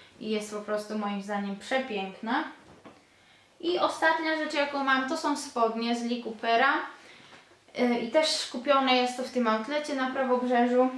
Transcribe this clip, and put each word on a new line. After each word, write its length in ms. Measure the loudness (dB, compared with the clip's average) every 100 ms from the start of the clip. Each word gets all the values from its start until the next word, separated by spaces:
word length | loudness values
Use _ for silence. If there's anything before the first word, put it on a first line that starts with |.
| -20 -10
i 100 | -4
jest 240 | -4 -4
po 80 | -8
prostu 360 | -4 -4 -4 -4
moim 240 | -2 -4
zdaniem 340 | -4 -4 -4 -6
przepiękna. 840 | -4 -4 -2 -6 -6 -8 -2 -2 -4 -12 -20 -20 -20 -20 _ _ _ _ _ _
I 200 | -2 2
ostatnia 580 | 0 2 2 2 0 -2
rzecz, 160 | -2
jaką 300 | 0 0 0
mam, 260 | 2 2 0
to 80 | -2
są 200 | -2 -2
spodnie 580 | -4 0 0 0 -2 -2
z 80 |
Lee 200 | -2 -4
Coopera. 500 | -6 -4 2 4 4 2 -4 -14 -20 -20 -20 -20 -20 _ _ 0
Y, 200 | 0 0
i 120 | 2
też 380 | 2 2 0 -6
kupione 440 | -4 2 4 4 4
jest 220 | 2 -2
to 60 |
w 80 | -4
tym 160 | 0 2
outlecie 480 | 0 0 -4 -2 -2
na 160 | -2
Prawobrzeżu. 800 | 0 0 2 2 2 4 4 4